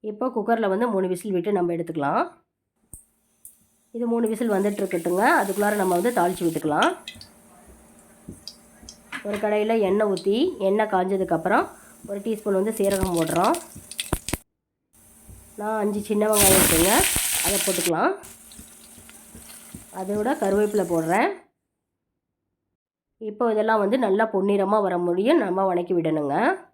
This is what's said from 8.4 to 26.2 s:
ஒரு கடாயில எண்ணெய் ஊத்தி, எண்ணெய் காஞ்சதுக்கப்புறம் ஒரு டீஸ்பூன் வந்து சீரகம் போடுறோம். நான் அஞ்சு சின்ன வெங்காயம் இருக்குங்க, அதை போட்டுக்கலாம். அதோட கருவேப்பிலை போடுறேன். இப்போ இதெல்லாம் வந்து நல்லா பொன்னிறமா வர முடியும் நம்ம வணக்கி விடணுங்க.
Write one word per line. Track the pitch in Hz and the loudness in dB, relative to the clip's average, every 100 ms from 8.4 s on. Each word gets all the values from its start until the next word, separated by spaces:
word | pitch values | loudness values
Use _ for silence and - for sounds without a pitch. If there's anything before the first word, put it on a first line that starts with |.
| - - - - - - - - 208 | -20 -20 -20 -20 -20 -20 -16 -12 -8
ஒரு | 208 | -4
கடாயில | 214 208 214 226 190 | -2 0 2 2 2
எண்ணெய் | 202 208 | 2 0
ஊத்தி, | 185 196 220 359 320 190 | 0 0 2 0 0 0
எண்ணெய் | 208 214 | 2 2
காஞ்சதுக்கப்புறம் | 185 190 190 185 175 185 233 392 - - - - | 0 0 -2 0 -2 2 0 0 -10 -20 -20 -12
ஒரு | 202 214 | -8 -6
டீஸ்பூன் | 214 214 190 | -4 0 0
வந்து | 208 220 | 0 0
சீரகம் | 196 196 185 170 | 0 0 0 0
போடுறோம். | 160 160 202 349 - - - - - - - - _ _ _ _ _ _ - - - - - - | 0 2 2 0 -6 -20 -14 -12 -10 -10 -8 -10 _ _ _ _ _ _ -20 -20 -20 -20 -20 -8
நான் | 208 220 | -6 -2
அஞ்சு | 208 208 208 | -2 -2 -2
சின்ன | 208 214 | 0 2
வெங்காயம் | 214 190 190 | 4 6 6
இருக்குங்க, | 175 165 180 247 - - - - | 4 4 4 4 2 0 -2 -2
அதை | - 196 | -2 -2
போட்டுக்கலாம். | - 180 175 165 277 392 - - - - - - - - - - - - - - - - - 185 | -2 -2 -2 0 -2 -2 -12 -20 -20 -20 -20 -20 -20 -20 -20 -20 -20 -20 -20 -20 -20 -20 -18 -12
அதோட | 185 208 220 302 | -6 -2 -2 0
கருவேப்பிலை | 196 196 208 208 170 | 0 2 2 0 0
போடுறேன். | 165 160 190 339 392 _ _ _ _ _ _ _ _ _ _ _ _ _ _ _ _ _ _ 214 | 0 2 0 0 -4 _ _ _ _ _ _ _ _ _ _ _ _ _ _ _ _ _ _ -10
இப்போ | 208 240 | -2 0
இதெல்லாம் | 214 220 220 | 2 2 2
வந்து | 202 254 | 2 2
நல்லா | 220 196 220 | 2 2 2
பொன்னிறமா | 196 196 202 190 214 | 0 2 2 2 2
வர | 196 175 | 2 0
முடியும் | 175 175 220 320 | 0 2 2 2
நம்ம | 202 185 190 | 2 0 0
வணக்கி | 180 175 | 0 0
விடணுங்க. | 175 160 156 | 0 0 0